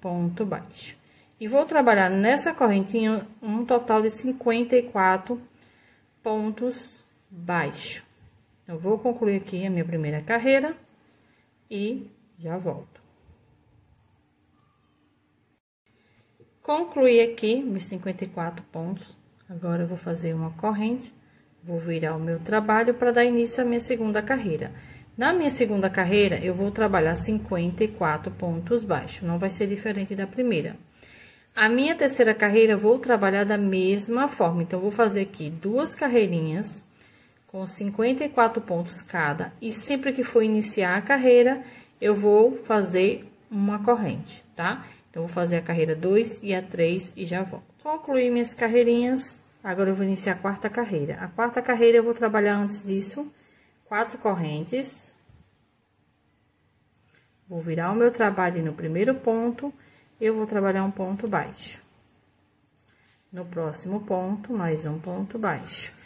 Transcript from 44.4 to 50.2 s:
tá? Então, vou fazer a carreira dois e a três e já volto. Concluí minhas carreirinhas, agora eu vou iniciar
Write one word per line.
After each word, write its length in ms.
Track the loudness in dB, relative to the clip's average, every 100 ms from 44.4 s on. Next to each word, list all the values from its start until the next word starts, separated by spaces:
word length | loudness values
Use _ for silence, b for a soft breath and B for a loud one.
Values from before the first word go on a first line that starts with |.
| _ -6
tá? 300 | -4 -4 B B B
Então, 140 | -8
vou 80 | -6
fazer 240 | -2 0 0
a 60 |
carreira 340 | 0 0 0 0
dois 480 | 4 4 2 -2
e 100 | -2
a 80 | -4
três 520 | -4 0 0 0 -4 -8
e 80 |
já 180 | -6 -6
volto. 320 | -6 -10 -18 _
Concluí 480 | -6 -6 0 2 2
minhas 240 | 2 -2
carreirinhas, 920 | -2 2 4 6 4 2 0 -2 -6 -12 _
agora 280 | -6 0 0
eu 40 | 0
vou 80 |
iniciar 300 | 0 0